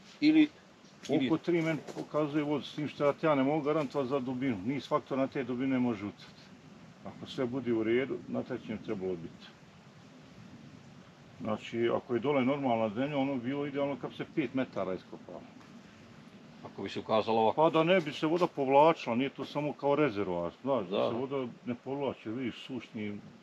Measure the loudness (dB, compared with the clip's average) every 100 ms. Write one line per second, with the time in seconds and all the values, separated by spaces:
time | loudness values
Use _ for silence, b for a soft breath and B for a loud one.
0 | -18 2 6 8 6 2 -20 -20 -20 -12
1 | 0 2 4 2 2 2 2 -2 -4 -10
2 | -4 -2 0 0 0 -2 -4 -6 -6 0
3 | 0 2 2 4 4 2 2 0 0 -2
4 | 0 0 -2 -2 -2 -2 -2 -4 -2 -2
5 | 0 -2 -2 -2 -4 -2 0 2 2 0
6 | -6 -10 -18 -20 -20 -20 -20 -20 -20 -16
7 | -16 -14 -8 -4 -4 -2 0 0 2 2
8 | 0 -4 -6 -6 -4 -8 -6 -8 -6 -4
9 | -4 -6 -8 -14 -20 -20 -20 -20 -20 -20
10 | -20 -20 -20 -20 -20 -20 -20 -20 -20 -20
11 | -20 -20 -20 -8 -4 -4 -4 0 2 0
12 | 0 -2 2 2 2 2 2 2 2 0
13 | -2 0 0 -2 -4 -4 -4 -2 -2 -4
14 | -8 -8 -4 -2 -2 -2 -2 -2 -4 -4
15 | -8 -16 -14 -14 -16 -20 -20 -20 -20 -20
16 | -20 -20 -20 -20 -20 -18 -14 -10 -8 -6
17 | 0 2 4 4 4 6 4 6 4 4
18 | 2 -2 0 2 0 0 4 8 8 6
19 | 0 0 -2 -4 -6 -4 -4 -2 2 4
20 | 2 0 -2 -2 -4 -4 -2 -2 0 0
21 | 0 -2 -4 -4 -6 -8 -8 -8 -6 -4
22 | -4 -6 -8 -6 -6 -8 -10 -10 -10 -8
23 | -8 -8 -14 -20